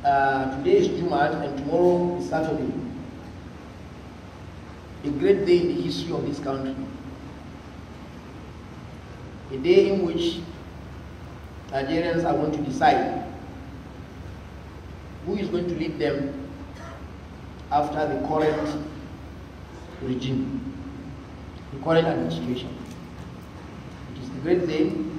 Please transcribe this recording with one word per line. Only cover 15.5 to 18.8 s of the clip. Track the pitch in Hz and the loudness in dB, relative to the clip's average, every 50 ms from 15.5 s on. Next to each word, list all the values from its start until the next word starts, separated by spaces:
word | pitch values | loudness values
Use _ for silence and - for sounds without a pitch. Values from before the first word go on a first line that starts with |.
| - 175 170 175 | 0 0 0 0
to | 165 | 0
lead | 156 156 - - - | 0 -2 -2 0 0
them | 151 143 139 139 139 - - - - - - - - - - - - - - - - - - - - - - - - - - - - - | 2 2 2 2 0 -2 -4 -6 -8 -8 -10 -10 -12 -12 -12 -12 -12 -12 -12 -12 -12 -12 -12 -12 -14 -14 -14 -12 -12 -14 -12 -12 -6 2
after | 143 147 147 147 147 151 156 147 | 2 4 4 4 2 0 2 2
the | 135 135 - 151 | 2 0 0 2
current | 156 156 156 156 151 151 151 151 151 151 | 2 4 4 4 4 2 0 -2 -2 -4